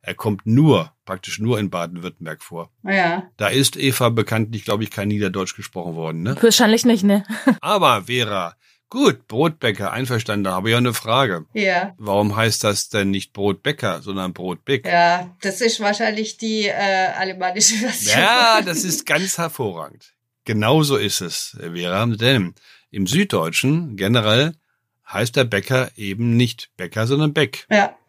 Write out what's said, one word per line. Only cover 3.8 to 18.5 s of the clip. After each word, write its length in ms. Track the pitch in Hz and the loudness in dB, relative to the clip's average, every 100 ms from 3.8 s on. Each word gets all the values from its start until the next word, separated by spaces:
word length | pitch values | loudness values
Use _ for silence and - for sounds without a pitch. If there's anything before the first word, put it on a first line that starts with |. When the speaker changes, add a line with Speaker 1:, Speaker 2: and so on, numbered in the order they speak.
| 139 120 120 | -2 2 0
Speaker 1:
bekanntlich, 540 | 117 104 110 110 110 | 0 -2 -2 -2 -4
glaub 160 | - 107 | -4 -4
ich, 120 | 110 | -4
kein 160 | - 101 | -4 -2
Niederdeutsch 480 | 104 101 92 92 - | 0 -2 -2 -6 -8
gesprochen 400 | - 92 87 82 | -14 -10 -10 -6
worden, 260 | 80 80 | -6 -4
ne? 140 | 92 131 | -4 2
Speaker 3:
Wahrscheinlich 440 | 226 202 226 226 | 4 6 4 4
nicht, 180 | 247 226 | 4 4
ne? 220 | 196 202 196 220 | 4 2 0 -2
<laughs> 160 | - 233 | 0 0
Speaker 1:
Aber 440 | 151 202 156 113 | 0 2 4 4
Vera, 500 | 95 123 110 101 87 - _ _ _ | 0 -2 0 -2 -6 -10 _ _ _
gut, 380 | 247 277 123 _ | 2 2 2 _
Brotbäcker, 640 | 113 165 160 123 101 101 | -2 -2 0 -2 -2 -4
einverstanden, 520 | 113 127 120 113 104 | -4 -4 -4 -2 -4
da 80 | 95 | -2
habe 160 | 92 104 | -2 0
ich 40 | |
ja 40 | 117 | 2
eine 160 | 123 | 2
Frage. 520 | 110 110 120 135 87 80 | -2 -2 0 2 -2 -6
Speaker 2:
Ja. 440 | 220 196 175 196 185 | -4 0 0 -4 -8
Speaker 1:
Warum 380 | 107 101 104 101 | 0 2 2 2
heißt 260 | 113 107 | 0 2
das 280 | 110 101 - | 0 -2 -2
denn 200 | 107 98 | -2 0
nicht 220 | 98 - | -2 -6
Brotbäcker, 720 | - 101 95 - 151 110 82 | -4 -2 -2 -4 -4 -4 -4
sondern 320 | 92 98 92 | -6 -6 -6
Brotbäck? 520 | 85 92 90 - 135 185 | -6 -8 -8 -4 -4 0
Speaker 2:
Ja, 480 | 175 170 175 180 - | 2 2 2 -4 -8
das 200 | 202 185 | -8 -2
ist 200 | 233 226 | -2 0
wahrscheinlich 560 | 202 208 226 214 214 - | -2 -2 -2 -2 -6 -6
die, 300 | 226 220 202 | -6 -2 -2
äh, 380 | - 196 190 185 - | -2 0 0 0 -2
alemannische 560 | 190 185 185 185 208 | -8 -4 -4 0 0
Version. 460 | 220 233 - - 127 | 0 -4 -4 0 2
Speaker 1:
Ja, 400 | 185 240 233 | 4 4 4